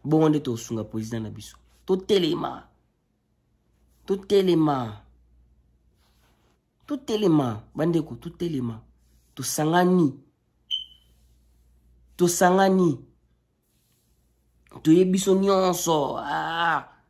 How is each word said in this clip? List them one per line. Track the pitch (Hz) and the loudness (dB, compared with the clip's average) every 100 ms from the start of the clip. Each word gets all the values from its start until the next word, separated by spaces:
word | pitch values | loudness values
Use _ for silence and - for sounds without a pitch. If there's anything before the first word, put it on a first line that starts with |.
Bongo | 139 156 156 | 2 2 4
nde | 151 | 2
tosunga | 135 117 - 113 | -2 -8 -8 -10
président | 104 110 110 117 | -8 -8 -8 -8
na | 107 | -10
biso. | 104 - - _ _ | -14 -20 -20 _ _
Totelema. | - 190 190 196 160 - - - - _ _ _ _ _ _ _ _ _ _ _ _ _ | -4 -4 0 0 0 -4 -8 -10 -18 _ _ _ _ _ _ _ _ _ _ _ _ _
Totelema. | - 196 - 202 185 165 151 135 113 107 _ _ _ _ _ _ _ _ _ _ _ _ _ _ _ _ _ _ | -6 -6 0 2 4 2 2 0 -6 -12 _ _ _ _ _ _ _ _ _ _ _ _ _ _ _ _ _ _
Totelema, | - 285 - 214 202 151 127 113 - | -10 -10 -6 0 2 2 0 -6 -12
bandeko, | 147 165 170 151 | -4 -2 -2 -4
totelema. | 120 170 - 175 143 120 110 _ _ _ _ _ | -14 -16 -10 -6 -6 -6 -10 _ _ _ _ _
Tosangani. | - 127 - 151 175 180 180 147 - _ _ _ _ _ - - - _ _ _ _ _ _ _ _ _ _ _ - | -12 -8 -2 0 2 4 4 2 -2 _ _ _ _ _ -10 -10 -20 _ _ _ _ _ _ _ _ _ _ _ -2
Tosangani. | 175 - 180 185 196 190 175 131 - _ _ _ _ _ _ _ _ _ _ _ _ _ _ _ _ - | 0 2 2 4 4 4 0 -2 -12 _ _ _ _ _ _ _ _ _ _ _ _ _ _ _ _ -4
Toye | 156 170 | 4 6
biso | 185 185 196 | 6 2 2
nyonso. | 190 196 190 185 170 165 156 135 117 | 2 4 2 2 0 0 0 0 -6
Ah. | 143 160 160 165 170 151 - _ | -6 -6 -4 -2 -2 -2 -6 _